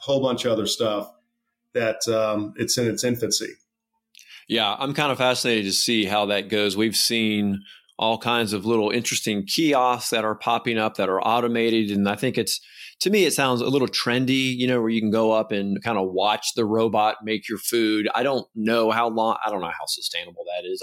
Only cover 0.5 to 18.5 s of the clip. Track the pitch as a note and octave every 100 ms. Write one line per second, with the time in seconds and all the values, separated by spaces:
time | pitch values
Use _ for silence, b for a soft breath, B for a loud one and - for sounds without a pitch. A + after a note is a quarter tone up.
0.5 | A2 G2+ - A2+ G#2 G2+ - _ _ _
1.5 | _ _ B2 A2+ A2 - A2 A2 G#2+ G#2
2.5 | - G#2+ - A#2 G2+ B2 A#2+ G#2 - -
3.5 | - _ _ _ _ _ B B B B
4.5 | A2+ G#2 A2 C#3 C#3+ D3 C3 B2+ B2 C3
5.5 | A2+ G2 F#2+ - A#2 G2 G#2 G#2 G2+ G2
6.5 | G#2+ G#2 F#2+ A2+ G2 - A#2 A2 G#2+ G2+
7.5 | G2 B B B - A2 A2+ A#2 A#2+ A2
8.5 | G#2 G#2 A#2 G#2 A#2+ A#2 - - G#2 G2
9.5 | - D#3+ C#3 B2 A#2+ - A#2 A2 G#2+ -
10.5 | A#2 A#2+ A2+ G#2+ - F#2+ F#2+ A2 A#2+ A#2+
11.5 | A#2 A#2 A2+ G#2+ G2+ G2 G#2 C3 A#2+ A2
12.5 | - B B B B F#3 G#3 E3+ - C3+
13.5 | B2 A#2 C#3 B2+ - - A#2+ B2+ C3 C3
14.5 | B2+ B2 B2 A2+ A2+ G#2+ A2 A2 A2 G#2+
15.5 | G2+ G2+ G2 A#2+ A2 F#2+ F#2 G2+ A2 -
16.5 | - A2 A2 A2+ G#2+ G#2+ A2 G#2+ A2 -
17.5 | G#2+ - A#2+ A2 G#2+ G#2 - C3 C3 -